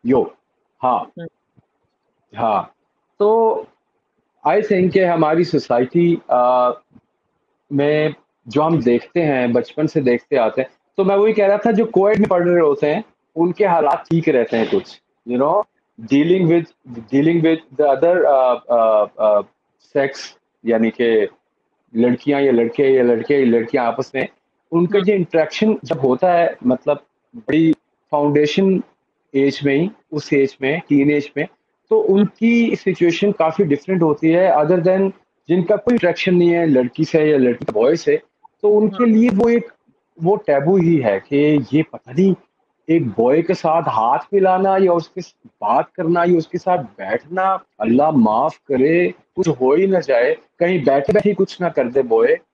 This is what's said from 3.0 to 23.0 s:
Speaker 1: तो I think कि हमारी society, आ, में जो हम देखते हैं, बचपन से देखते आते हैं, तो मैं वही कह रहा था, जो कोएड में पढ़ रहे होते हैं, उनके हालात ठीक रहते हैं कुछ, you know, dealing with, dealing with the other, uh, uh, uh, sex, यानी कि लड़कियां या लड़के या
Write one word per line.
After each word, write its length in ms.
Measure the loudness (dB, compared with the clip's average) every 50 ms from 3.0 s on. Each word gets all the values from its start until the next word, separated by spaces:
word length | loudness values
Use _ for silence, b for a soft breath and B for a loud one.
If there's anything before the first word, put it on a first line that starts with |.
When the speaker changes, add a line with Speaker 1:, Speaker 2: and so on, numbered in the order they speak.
| _ _ _ _
Speaker 1:
तो 360 | 0 0 2 2 0 0 -2 -4 -8 _ _ _ _ _ _ _ _ _ _ _ _ _ _ _ _
I 140 | 0 0 0
think 300 | 0 0 0 0 0 0
कि 80 | 2 2
हमारी 440 | 0 2 0 0 0 0 0 0 -2
society, 800 | 0 -2 -4 -2 -2 -2 -2 -2 0 0 0 2 2 0 -2 _ -2
आ, 400 | 0 0 2 2 2 2 0 -2 -2 -6 _ _ _ -20 _ _ _ _ _ _ _ _ _ _ _ _ _ _ -4
में 420 | -2 0 0 0 0 -2 -4 -6 _ _ _ _ _ _
जो 140 | -6 -2 -2
हम 220 | 0 0 0 0 2
देखते 380 | 0 0 0 -2 -4 _ -2
हैं, 320 | -2 0 0 -2 -2 0 -2
बचपन 340 | -2 -4 -4 -6 -4 -4
से 140 | -2 -2 -2
देखते 340 | 0 0 -2 -2 _ _ -2
आते 260 | 0 0 -2 -2 -4
हैं, 80 | -8 -8 _ _ _ _ _
तो 60 | -2 -2
मैं 120 | 0 2
वही 180 | 2 2 0 0
कह 140 | 0 0
रहा 100 | 0 0
था, 140 | 0 0 0
जो 140 | 0 0 -2
कोएड 340 | 0 0 0 2 2 2 2
में 100 | 0 0
पढ़ 180 | 0 0 0
रहे 140 | 0 2 2
होते 260 | 2 0 0 0 -2
हैं, 160 | -2 -2 -4 -6 _ _ _ _ _ _
उनके 300 | -2 -2 -2 0 -2 0
हालात 380 | 0 0 0 0 0 -2 -4 -4 _
ठीक 180 | -2 -2 0 0
रहते 280 | 0 0 0 0 -2
हैं 120 | -4 -2 -2
कुछ, 320 | -2 -4 -4 -6 -20 _ _ _ _ _ _ -6
you 120 | -4 -2
know, 220 | -2 0 -2 -2 -4 _ _ _ _ _ _ -20 -6
dealing 420 | -2 0 0 2 2 2 2 2
with, 180 | 2 2 0 -2 -4 _ _ _ -18 -18
dealing 440 | -18 -12 -2 -2 0 2 2 0 2
with 160 | 2 2 0 0 -4 _ -4 -2
the 60 | 0 0 2
other, 200 | 2 2 2 2 2 2
uh, 320 | 2 2 2 2 2 0 -2 _ -2
uh, 360 | 0 2 2 2 2 2 0 0 _ -2
uh, 220 | 0 2 2 2 -2 _ _ _ _ _ _ _ _ _ _
sex, 400 | -2 -2 -2 -4 -10 -18 -18 -20 _ _ _ _ _ -4
यानी 240 | -2 0 0 0 -2
कि 380 | 0 0 0 2 2 2 0 -2 _ _ _ _ _ _ _ _ _ _ _ _ -4
लड़कियां 460 | 0 0 0 0 -2 -2 -2 -2 0
या 100 | 2 2
लड़के 320 | 2 2 0 -2 -2 0 2
या 200 | 2 2 2